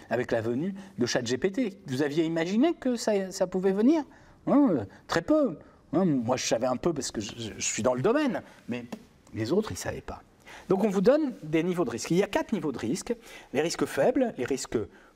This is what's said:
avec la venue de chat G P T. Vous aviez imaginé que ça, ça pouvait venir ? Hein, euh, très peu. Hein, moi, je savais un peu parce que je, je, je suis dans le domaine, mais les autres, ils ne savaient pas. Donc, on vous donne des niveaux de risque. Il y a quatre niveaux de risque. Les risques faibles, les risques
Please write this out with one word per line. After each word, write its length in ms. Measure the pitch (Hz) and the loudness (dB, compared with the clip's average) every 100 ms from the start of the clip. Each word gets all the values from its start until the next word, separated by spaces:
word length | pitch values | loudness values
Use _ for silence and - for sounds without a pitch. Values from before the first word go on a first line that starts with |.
| - | -4
avec 200 | 117 123 | -4 0
la 100 | 117 | -2
venue 360 | 110 123 185 196 - - | 0 -2 -4 -6 -8 -2
de 100 | 123 | 0
chat 180 | 135 | 0
G 140 | 113 127 | -2 -2
P 120 | 196 | -2
T. 300 | 196 233 - - | -2 -4 -6 -6
Vous 140 | 127 | -2
aviez 220 | 147 147 | 0 0
imaginé 500 | 160 165 170 214 330 | 0 0 0 2 2
que 200 | 330 254 | 2 -2
ça, 380 | 233 - 202 190 | -2 0 0 -2
ça 160 | 185 180 | -2 -2
pouvait 240 | 185 190 | 0 2
venir ? 320 | 190 233 330 277 - - - - | 4 4 4 0 -10 -20 -8 2
Hein, 220 | 262 277 | 4 6
euh, 140 | 143 98 - - | 2 -2 -10 -4
très 140 | 254 | -2
peu. 360 | - 311 262 151 - - - | 2 2 2 -2 -14 -20 -4
Hein, 120 | - | 2
moi, 320 | 185 135 117 127 | 2 2 0 -2
je 100 | - | 0
savais 220 | 117 127 | 0 0
un 80 | 123 | 0
peu 160 | 175 | 0
parce 180 | 143 - | -2 -4
que 100 | 117 | -6
je, 120 | 101 117 | -8 -8
je, 140 | 110 95 | -10 -6
je 80 | - | -4
suis 160 | - | 0
dans 120 | 113 | 0
le 80 | 127 | 2
domaine, 400 | 165 277 294 147 - - - | 2 2 0 -2 -8 -14 -10
mais 180 | 123 117 - - _ - | -8 -10 -16 -18 _ -12
les 160 | 104 110 | -6 -2
autres, 220 | 185 220 | 0 -2
ils 20 | |
ne 40 | - | -6
savaient 220 | - - | -8 -8
pas. 200 | - - - _ - - - | -10 -14 -16 _ -20 -8 -2
Donc, 160 | 190 | 2
on 40 | 214 | 2
vous 120 | 190 | 4
donne 320 | 190 294 294 - | 4 4 2 -6
des 220 | 151 160 | -2 0
niveaux 200 | 170 175 | 2 0
de 60 | 139 | -2
risque. 220 | 113 - | -2 0
Il 60 | 170 | 2
y 40 | |
a 60 | 202 | 2
quatre 240 | 320 320 | 0 -2
niveaux 180 | 202 151 | -4 -4
de 80 | 113 | -4
risque. 340 | - 170 - 233 - - - | -4 -4 -4 -8 -10 -20 -6
Les 80 | - | -2
risques 260 | 165 - 139 | 0 0 -2
faibles, 480 | - 170 269 240 - | 2 2 2 0 -2
les 60 | |
risques 340 | 123 131 - 120 98 - - | -4 -4 -2 -4 -4 -12 -16